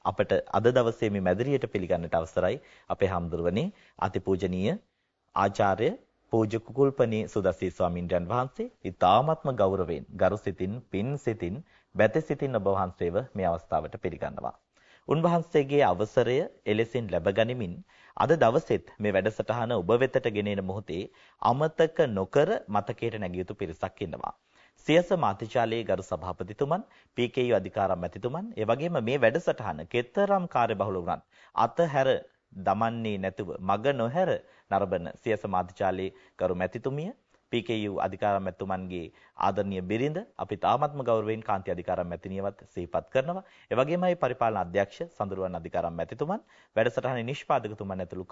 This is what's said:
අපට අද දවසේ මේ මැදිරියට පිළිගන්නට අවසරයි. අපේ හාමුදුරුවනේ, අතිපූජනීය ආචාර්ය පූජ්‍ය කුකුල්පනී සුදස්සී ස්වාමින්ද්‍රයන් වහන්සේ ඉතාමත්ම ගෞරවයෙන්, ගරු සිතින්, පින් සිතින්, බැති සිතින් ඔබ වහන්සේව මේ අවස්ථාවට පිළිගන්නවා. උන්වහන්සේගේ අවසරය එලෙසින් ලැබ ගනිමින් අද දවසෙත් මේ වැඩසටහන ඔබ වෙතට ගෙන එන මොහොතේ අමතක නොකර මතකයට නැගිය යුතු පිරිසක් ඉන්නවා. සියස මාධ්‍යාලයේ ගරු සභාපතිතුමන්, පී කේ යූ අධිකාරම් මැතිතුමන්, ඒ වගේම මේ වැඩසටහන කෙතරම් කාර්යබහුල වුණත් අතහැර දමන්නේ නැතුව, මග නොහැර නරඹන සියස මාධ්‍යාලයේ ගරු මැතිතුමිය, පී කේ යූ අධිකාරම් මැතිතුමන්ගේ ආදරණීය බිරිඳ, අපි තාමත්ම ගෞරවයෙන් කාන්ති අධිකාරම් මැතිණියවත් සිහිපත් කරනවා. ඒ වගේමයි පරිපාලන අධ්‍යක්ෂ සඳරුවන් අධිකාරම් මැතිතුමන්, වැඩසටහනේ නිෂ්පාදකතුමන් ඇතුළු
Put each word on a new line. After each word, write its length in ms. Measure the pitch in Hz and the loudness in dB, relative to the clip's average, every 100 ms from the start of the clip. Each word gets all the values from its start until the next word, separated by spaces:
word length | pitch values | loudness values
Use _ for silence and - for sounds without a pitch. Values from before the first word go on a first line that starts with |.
| 92 | -4
අපට 220 | 92 95 95 - 98 | 0 2 0 0 2
අද 80 | 117 127 | 4 6
දවසේ 340 | 117 - 113 | 4 2 0
මේ 160 | 101 92 | 2 2
මැදිරියට 380 | 92 131 135 117 | 2 2 0 -2
පිළිගන්නට 420 | 104 90 87 85 85 | -4 0 -2 0 -2
අවසරයි. 420 | 82 92 90 135 - - - | -2 0 0 0 -8 -16 -8
අපේ 200 | 92 95 | -2 0
හාමුදුරුවනේ, 600 | 90 85 82 85 98 190 - _ - 95 | 0 -4 -2 0 0 -2 -8 _ -4 -2
අතිපූජනීය 720 | 95 98 92 95 92 107 202 _ _ _ _ _ - | -2 -2 0 0 -2 -2 -4 _ _ _ _ _ 0
ආචාර්ය 540 | 101 101 101 95 139 247 _ _ - | 2 2 2 2 0 -2 _ _ -2
පූජ්‍ය 260 | 113 107 110 | 2 2 -2
කුකුල්පනී 680 | - 123 139 135 117 110 101 | -4 2 2 4 0 0 -2
සුදස්සී 380 | 107 92 87 92 - | 0 0 0 -2 0
ස්වාමින්ද්‍රයන් 520 | 90 87 87 90 87 | -2 0 -2 -2 0
වහන්සේ 400 | 123 131 - 247 _ | -2 -2 -6 -10 _
ඉතාමත්ම 680 | 92 87 90 107 147 160 139 113 | -8 2 6 6 4 0 -2 2
ගෞරවයෙන්, 460 | 95 95 85 73 - 90 | 2 2 -2 -4 -6 0
ගරු 160 | 92 104 | 2 2
සිතින්, 360 | 104 85 92 123 - | -4 -4 -4 -6 -4
පින් 260 | 95 120 143 | -4 -2 -2
සිතින්, 380 | 120 110 87 123 - _ _ 185 | -4 -2 -4 -8 -12 _ _ 2
බැති 260 | 180 165 | 4 4
සිතින් 360 | 160 147 139 117 | -2 -2 -2 0
ඔබ 80 | 95 95 | 0 0
වහන්සේව 400 | 90 - 87 95 131 | -2 -2 -2 -2 -4
මේ 140 | 101 90 | -2 0
අවස්ථාවට 460 | 85 - 80 76 - | -2 -2 -4 -4 -6
පිළිගන්නවා. 520 | 90 78 73 - 58 - _ _ _ - - | -6 -6 -10 -8 -10 -10 _ _ _ -10 -2
උන්වහන්සේගේ 720 | 151 170 170 165 156 135 143 120 | 2 2 2 2 2 4 4 4
අවසරය 460 | 90 110 131 117 131 190 - - | 4 2 2 2 2 -2 -6 -2
එලෙසින් 340 | 107 113 123 107 | 0 0 -2 -2
ලැබ 160 | 87 101 98 | -2 0 2
ගනිමින් 360 | 113 123 90 90 - _ - - | 0 0 -6 -8 -16 _ -10 -2
අද 140 | 123 160 | 2 4
දවසෙත් 440 | 113 139 - 98 - - | 4 4 2 -2 -2 -4
මේ 140 | 104 95 | 0 2
වැඩසටහන 560 | 107 - 107 120 117 113 | 0 -2 -4 -2 -2 0
ඔබ 140 | 87 120 | 2 4
වෙතට 260 | 131 131 120 104 | 4 2 0 -2
ගෙන 160 | 104 | -2
එන 80 | 98 92 | -2 -4
මොහොතේ 340 | 101 98 85 113 _ - - | -6 -6 -8 -8 _ -20 0
අමතක 560 | 110 131 156 - 160 165 143 95 | 2 2 0 2 2 4 2 0
නොකර 320 | 95 143 165 226 - 104 | 0 2 2 0 -2 -2
මතකයට 400 | 101 117 117 107 | -2 -4 -4 -4
නැගිය 220 | 92 90 | -6 -4
යුතු 160 | 90 - | -6 -6
පිරිසක් 400 | 87 - 92 - 92 | -8 -6 -8 -6 -10
ඉන්නවා. 280 | - - - _ _ _ _ - | -8 -10 -12 _ _ _ _ 4
සියස 220 | 165 175 180 | 4 4 2
මාධ්‍යාලයේ 640 | 113 98 113 123 113 113 101 | 0 -2 -2 0 0 0 -2
ගරු 140 | 95 - | -2 -2
සභාපතිතුමන්, 720 | 107 92 87 90 - 143 180 - _ _ - | -6 -6 -8 -8 -4 -2 -2 -4 _ _ -4
පී 120 | 120 131 | -2 0
කේ 120 | 123 | 2
යූ 80 | 101 | 2
අධිකාරම් 400 | 92 104 95 90 | 0 -2 0 0
මැතිතුමන්, 420 | 87 - 123 156 226 107 | -4 -6 -6 -6 -8 -4
ඒ 60 | 107 | 0
වගේම 300 | 127 170 156 110 | 0 0 -2 0
මේ 140 | 135 | 4
වැඩසටහන 580 | 113 160 175 - 107 78 85 | 4 4 0 -2 -4 -8 -2
කෙතරම් 520 | 120 - 202 202 196 175 127 | -2 0 0 2 2 0 2
කාර්යබහුල 440 | 117 98 101 92 | 2 2 -2 -2
වුණත් 240 | 87 82 _ _ - - | -4 -6 _ _ -6 2
අතහැර 540 | 113 - 170 139 131 104 - _ _ 95 95 | 2 4 2 4 2 2 -2 _ _ -4 0
දමන්නේ 520 | 101 113 117 110 98 | 2 0 0 -4 -2
නැතුව, 260 | 95 - 90 - 92 | -4 -4 -8 -4 0
මග 160 | 104 131 135 | 0 2 0
නොහැර 280 | 117 165 175 113 - _ - | 0 0 0 0 -6 _ -2
නරඹන 400 | 98 98 92 85 - | 0 0 -2 -4 -6
සියස 200 | 117 107 104 92 | -2 -2 0 -2
මාධ්‍යාලයේ 580 | 90 - 95 92 95 - _ - | -2 -2 -2 0 -6 -8 _ -4
ගරු 180 | 92 90 | -2 0
මැතිතුමිය, 560 | 92 120 135 143 180 - _ _ - | -2 -2 -4 -4 -8 -12 _ _ -4
පී 100 | 120 98 | -4 -2
කේ 100 | 110 | -4
යූ 120 | 104 92 95 | -2 -2 -4
අධිකාරම් 380 | 95 104 98 95 | -2 0 0 -2
මැතිතුමන්ගේ 600 | - 95 92 92 90 80 - _ - 98 | -6 -6 -6 -6 -10 -10 -16 _ -2 0
ආදරණීය 360 | 101 98 95 90 | 0 -2 -2 -2
බිරිඳ, 280 | 110 143 165 233 - | -2 -2 -4 -10 -10
අපි 120 | 95 92 | -8 -2
තාමත්ම 360 | 90 123 147 143 120 | 0 2 0 -2 0
ගෞරවයෙන් 360 | 113 107 110 110 | 0 0 -4 -2
කාන්ති 240 | 95 92 | -4 -4
අධිකාරම් 340 | 90 87 87 87 | -6 -2 -2 -4
මැතිණියවත් 480 | 85 95 95 98 - - | -6 -8 -6 -6 -8 -12
සිහිපත් 320 | 95 87 85 - | -10 -4 -4 -2
කරනවා. 300 | 131 147 185 - - - | -2 -2 -6 -10 -16 -4
ඒ 60 | 117 | 0
වගේමයි 380 | 143 175 180 175 | 2 2 0 0
පරිපාලන 360 | 127 113 117 104 | 0 0 0 0
අධ්‍යක්ෂ 380 | 87 95 98 - 170 - | 0 0 0 -4 -10 -6
සඳරුවන් 420 | 98 95 92 87 | -6 -4 -4 -4
අධිකාරම් 360 | 82 87 85 85 | -4 -2 -2 -4
මැතිතුමන්, 420 | 82 117 147 220 _ - _ 110 | -6 -6 -4 -6 _ -20 _ 0
වැඩසටහනේ 480 | 117 127 123 123 117 | 0 0 -2 -4 -6
නිෂ්පාදකතුමන් 760 | 143 - 135 107 104 98 92 | -6 -2 -2 -2 -8 -8 -6
ඇතුළු 220 | 87 90 90 | -8 -8 -6